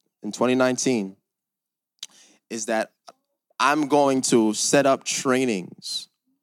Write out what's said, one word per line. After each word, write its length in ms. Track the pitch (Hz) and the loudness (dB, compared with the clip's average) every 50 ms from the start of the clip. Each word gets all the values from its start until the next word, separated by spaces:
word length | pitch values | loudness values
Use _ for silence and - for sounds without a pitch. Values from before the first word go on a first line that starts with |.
| _ _ _ _ - | _ _ _ _ -12
in 100 | 107 101 | -12 -6
twenty 220 | - 120 123 127 | -2 0 0 2
nineteen 640 | 131 127 127 127 120 - 135 127 113 98 95 95 _ _ _ _ _ _ _ _ _ _ _ _ _ _ _ _ _ - - _ _ _ _ _ _ _ - | 2 2 0 0 -2 -2 -2 -2 -2 -2 -6 -10 _ _ _ _ _ _ _ _ _ _ _ _ _ _ _ _ _ -20 -20 _ _ _ _ _ _ _ -14
is 180 | - 117 107 | -12 -10 -6
that 260 | - 113 110 107 - _ _ _ - - _ _ _ _ _ _ _ _ - | -4 -4 -4 -4 -6 _ _ _ -20 -20 _ _ _ _ _ _ _ _ 0
I'm 280 | 120 135 143 156 151 131 | 0 2 2 2 0 2
going 320 | 147 147 143 139 135 131 123 | 2 2 4 4 2 0 0
to 300 | - 135 117 110 110 107 | 2 4 4 4 2 0
set 320 | - - - - 143 135 | 0 -2 2 2 2 4
up 200 | 139 135 - - | 4 2 0 -2
trainings 1040 | - - - - 135 127 127 131 123 110 92 87 - - - - - - - - - _ _ _ _ _ _ | -4 -6 -4 -2 0 0 0 0 0 -2 -4 -6 -8 -14 -18 -14 -12 -12 -12 -12 -14 _ _ _ _ _ _